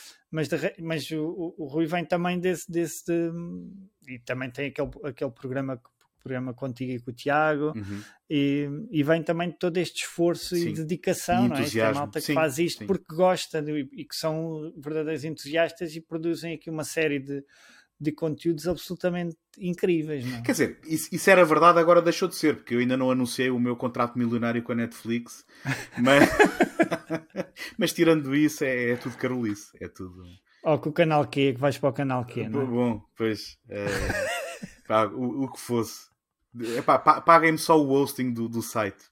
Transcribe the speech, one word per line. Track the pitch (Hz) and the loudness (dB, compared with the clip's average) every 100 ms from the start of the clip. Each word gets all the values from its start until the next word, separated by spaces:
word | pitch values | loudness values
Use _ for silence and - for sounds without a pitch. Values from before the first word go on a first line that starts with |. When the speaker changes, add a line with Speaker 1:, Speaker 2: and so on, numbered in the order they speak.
| - - _ | -20 -20 _
Speaker 1:
mas | 160 147 | -4 -2
de | 156 | -2
re-, | 180 - | -4 -6
mas | 165 160 135 | -6 -6 -4
o, | 156 156 190 170 - | -4 -4 -6 -8 -8
o, | 147 | -6
o | |
Rui | 151 160 | -2 0
vem | 175 | -2
também | 165 180 175 180 | -2 0 0 0
desse, | 180 165 - | 0 -2 -4
desse | 170 165 - - | -4 -4 -4 -2
de, | 170 170 170 170 180 180 190 190 _ - 127 | -2 -2 -4 -10 -12 -14 -18 -20 _ -18 -14
e | |
também | - 127 131 | -8 -6 -6
tem | 120 139 | -6 -6
aquele, | 135 135 - 147 | -4 -6 -6 -10
aquele | 120 139 | -6 -8
programa, | - 135 131 135 127 _ _ _ _ | -8 -8 -6 -6 -8 _ _ _ _
programa | - 127 131 | -10 -8 -8
contigo | 120 135 120 127 | -8 -8 -8 -6
e | 123 | -8
com | 120 | -8
o | |
Tiago, | 117 143 143 156 147 151 113 | -6 0 2 2 2 -2 -4
Speaker 2:
Uhum. | 101 101 - - - | -8 -10 -12 -18 -4
Speaker 1:
e, | 151 143 143 143 147 - | 0 2 0 -2 -6 -4
e | 165 | 0
vem | 143 165 | 2 2
também | 156 170 175 | 2 -2 -2
todo | - 180 175 | -2 -2 0
este | 165 - | -2 -4
esforço | - - 170 165 - 175 | -8 0 0 0 -2 -2
Speaker 2:
Sim. | 170 | -2
Speaker 1:
e | |
dedicação, | 156 160 175 - 175 - - - | -4 -4 -4 -2 -2 0 2 2
Speaker 2:
E | |
Speaker 1:
não | 139 | 2
é? | |
Isto | |
é | |
Speaker 2:
entusiasmo. | 117 110 110 139 | -2 0 0 0
Speaker 1:
malta | 147 156 | -4 -4
que | - | -2
Speaker 2:
Sim, | |
Speaker 1:
faz | 180 160 131 | 2 2 0
isto | 170 - | -2 -2
Speaker 2:
sim. | 202 | -2
Speaker 1:
porque | 190 - 156 | -2 -2 2
gosta | 185 175 - 160 | 2 2 -2 -6
de, | 151 151 135 | -4 -4 -6
e | 208 143 | -10 -12
que | - | -6
são | 160 160 165 156 156 175 | -4 -2 -4 -6 -10 -12
verdadeiros | 143 156 151 156 | -8 -4 -4 -4
entusiastas | 151 147 139 160 165 - 170 160 | -6 -10 -2 2 2 0 -10 -10
e | |
produzem | - 165 165 165 165 156 | -10 -6 -4 -4 -6 -10
aqui | - | -8
uma | 156 | -8
série | 143 - 156 143 | -6 -2 0 0
de, | 139 139 139 _ - - _ - | -4 -8 -10 _ -20 -20 _ -8
de | 151 | -6
conteúdos | 151 160 151 170 156 160 | -2 -4 -2 -2 -2 -2
absolutamente | 165 - 180 180 175 175 160 _ - | -4 -6 -4 -4 -2 -6 -8 _ -10
incríveis, | 180 175 196 170 156 147 127 | -6 0 2 2 0 -6 -6
não | 120 | -6
é? | |
Speaker 2:
Quer | 117 | -2
dizer, | - 139 - 156 | 2 0 -2 -6
isso, | 156 - | -4 -4
isso | 175 202 | 0 6
era | 185 165 | 8 8
verdade, | 156 170 170 | 8 8 8
agora | 165 170 | 8 8
deixou | 170 160 180 | 6 2 0
de | - | 0
ser, | 156 131 | 0 0
porque | - 120 | -2 0
eu | |
ainda | 123 127 | 2 2
não | 127 | 2
anunciei | 127 120 - 127 | 2 0 0 0
o | 127 | 2
meu | 123 120 | 0 0
contrato | 127 120 120 123 | -4 -2 -2 0
milionário | 117 117 117 117 | 0 0 0 -2
com | 117 | -2
a | 117 | -4
Netflix, | 117 - 110 117 120 - - - 135 131 - - | -4 -6 -4 -4 -6 -18 -20 -12 -8 -8 -6 0
mas, | - 143 - | 6 8 8
<laughs> | - 427 - - - - 165 - 160 - 190 - - - - | 6 4 4 0 2 0 -2 -6 -8 -8 -10 -10 -10 -12 -4
mas | 170 | -2
tirando | - 165 160 135 143 | 2 4 4 2 2
isso, | 151 147 | 2 0
é, | 139 127 120 | -2 0 0
é | 120 | -2
tudo | 131 117 | -4 -6
carolice, | 127 127 110 104 - - | -4 -2 -4 -6 -10 -16
é | 90 | -16
tudo | - 92 90 90 90 _ _ | -14 -16 -16 -20 -20 _ _
Speaker 1:
Ou | - 147 | 0 0
com | 156 | 0
o | |
canal | 151 160 151 123 | 2 2 2 0
Q, | 143 139 | 0 0
que | 120 | 2
vais | 143 123 | 0 0
para | 143 | -2
o | |
canal | 135 139 127 123 | -2 -2 -2 -4
Q, | - 107 | -8 -6
não | 135 | -4
é? | 131 | -2
Speaker 2:
Bom, | 120 123 107 - - | 0 0 -2 -8 -4
pois, | 113 104 - - - | -2 -2 -8 -18 -12
eh, | 104 101 | -6 -4
<laughs> | 98 101 - - 698 - - - - - | -2 -2 -2 -4 -6 -8 -12 -16 -14 0
pá, | 110 104 | 2 2
o, | 127 123 135 131 | -2 -4 -2 -4
o | |
que | - | -6
fosse. | - 120 110 - - _ _ _ _ 117 117 120 | -4 -2 -2 -6 -20 _ _ _ _ -10 -6 -2
Epá, | - 135 | 2 4
pa-, | - 147 | 4 4
paguem-me | - 165 160 156 | 8 8 8 2
só | - 160 | 4 4
o | 139 | 6
hosting | 135 139 - 127 | 2 2 -2 -4
do, | 117 117 | -2 -4
do | 117 | -4
site, | 113 117 101 - _ | -4 -4 -4 -6 _